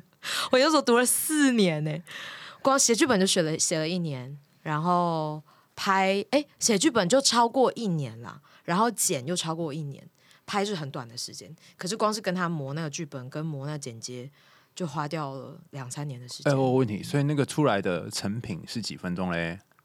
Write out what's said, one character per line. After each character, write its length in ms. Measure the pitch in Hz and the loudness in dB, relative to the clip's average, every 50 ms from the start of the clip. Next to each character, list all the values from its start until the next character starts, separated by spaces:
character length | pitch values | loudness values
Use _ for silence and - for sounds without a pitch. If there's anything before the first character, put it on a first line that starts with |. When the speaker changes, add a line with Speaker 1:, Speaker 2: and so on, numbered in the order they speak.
| - _ _ _ | -8 _ _ _
Speaker 1:
<laughs> 300 | - - - - - - - | -8 -6 -4 -4 0 4 4
我 40 | |
研 80 | 254 269 | 6 6
究 60 | 320 | 6
所 100 | 311 285 | 4 4
读 160 | 269 - 233 | 4 4 4
了 80 | 240 247 | 4 4
四 460 | 240 - - - - 311 302 285 269 | 4 2 0 0 0 2 4 4 6
年 320 | 247 226 196 175 156 151 151 | 6 6 4 4 4 0 -2
欸， 180 | 156 151 175 - - - - - - - - - - - - | -4 -4 -6 -8 -12 -14 -14 -12 -14 -14 -16 -16 -18 -12 -2
光 180 | - 269 269 277 | 2 2 4 4
写 160 | - - 233 | 4 4 4
剧 100 | - 330 | 4 4
本 140 | 269 240 185 | 4 4 4
就 60 | 190 | 4
写 160 | 190 - 196 | 4 4 2
了， 180 | 160 156 160 165 | 2 2 0 0
写 180 | - - 175 | 0 0 0
了 80 | 160 156 | 0 0
一 140 | 160 180 180 | 0 -2 -2
年， 400 | 170 156 139 127 123 135 143 143 - _ _ _ | -2 -4 -6 -8 -10 -12 -14 -16 -18 _ _ _
然 200 | - 160 151 151 | -6 -4 -2 0
后 640 | 160 180 180 175 175 170 165 160 156 151 151 156 - _ _ _ _ _ _ | 2 2 2 4 2 2 0 -2 -2 -4 -6 -8 -12 _ _ _ _ _ _
拍， 500 | - - 202 190 190 190 190 196 202 - - | -4 0 2 2 4 4 2 2 0 0 2
哎， 140 | - 294 294 - _ - | 0 0 0 -2 _ -2
写 200 | - - 220 185 | 0 2 2 4
剧 100 | 254 320 | 4 4
本 200 | 240 226 185 175 | 4 4 4 4
就 100 | 247 277 | 4 4
超 260 | 269 - 226 240 233 | 4 4 4 4 4
过 240 | 233 233 269 247 - - | 4 4 4 2 2 2
一 140 | - 233 196 | 0 -2 -2
年 280 | 170 151 139 117 113 117 | -2 -2 -4 -6 -10 -12
啦， 180 | 117 98 - 147 - _ - - _ | -14 -14 -16 -16 -20 _ -20 -12 _
然 140 | - 170 | -2 2
后 120 | 190 226 240 | 2 2 2
剪 380 | 202 - - - 170 131 123 | 2 0 0 0 0 -2 -2
又 80 | 147 180 | -2 -4
超 180 | 170 - 160 160 | -2 -2 -4 -4
过 200 | 165 170 151 135 | -4 -4 -4 -4
一 100 | 160 151 | -6 -8
年， 180 | 143 139 - - - _ _ _ _ - _ _ | -8 -10 -12 -18 -20 _ _ _ _ -20 _ _
拍 180 | - - 202 196 | -4 -2 -2 -2
是 100 | 208 208 | -2 -2
很 160 | 160 156 135 | -4 -6 -8
短 160 | 139 151 120 | -8 -10 -10
的 120 | 117 117 | -10 -10
时 160 | 123 - - - | -10 -10 -10 -12
间， 200 | - - - 160 - - - _ | -16 -18 -18 -20 -20 -20 -20 _
可 140 | - - 175 | -10 -6 -6
是 80 | 214 | -2
光 160 | 220 220 214 220 | 0 0 0 0
是 80 | 220 | 0
跟 120 | 202 196 180 | -2 -2 -2
他 140 | 185 180 | -2 -2
磨 260 | 170 170 151 139 135 139 | -2 -2 -4 -4 -6 -6
那 80 | 160 | -6
个 80 | 165 147 | -6 -6
剧 160 | 143 - 165 | -6 -8 -8
本， 240 | 143 - 131 123 131 | -10 -10 -12 -12 -10
跟 160 | - 151 156 | -8 -6 -6
磨 220 | 165 151 135 135 | -6 -6 -6 -8
那 100 | 147 151 | -8 -8
剪 220 | 147 135 127 113 113 | -8 -10 -12 -12 -12
接， 320 | - - 123 123 120 143 - _ _ _ _ _ _ _ _ | -12 -12 -12 -12 -12 -14 -16 _ _ _ _ _ _ _ _
就 140 | - 185 | -8 -6
花 180 | 156 135 160 147 | -4 -4 -4 -4
掉 280 | 147 170 160 147 139 135 | -4 -4 -6 -6 -6 -8
了 260 | 135 123 123 156 - - _ | -10 -12 -14 -16 -20 -20 _
两 200 | - 139 127 127 | -12 -12 -12 -10
三 160 | - 151 147 | -8 -8 -8
年 100 | 147 131 | -8 -8
的 80 | 120 123 123 | -10 -12 -14
时 120 | - - | -14 -2
间。 120 | - 151 139 | 0 2 4
Speaker 2:
哎， 20 | |
我 120 | 135 135 | 4 4
有 40 | 131 | 4
问 160 | 127 131 131 | 4 4 4
题， 160 | 107 107 92 - | 2 -2 -4 -4
所 160 | - - 143 | -2 0 2
以 40 | 143 | 2
那 120 | 143 151 | 2 2
个 100 | 139 127 | 2 0
出 200 | - - 156 151 | 0 2 2 4
来 160 | 127 104 98 | 4 4 2
的 280 | 87 95 90 80 - - | 2 0 0 -2 -2 -6
成 300 | - - - 101 104 120 | -6 -6 -4 -4 -4 -4
品 240 | - - 95 82 - | -6 -6 -8 -8 -10
是 160 | - - 117 | -8 -8 -6
几 140 | 98 - - | -6 -6 -8
分 180 | - - 90 90 | -8 -6 -4 -4
钟 160 | 90 92 90 | -2 -2 -2
嘞？ 300 | 85 85 85 82 85 - - _ _ _ | 0 -2 -2 -2 -6 -8 -14 _ _ _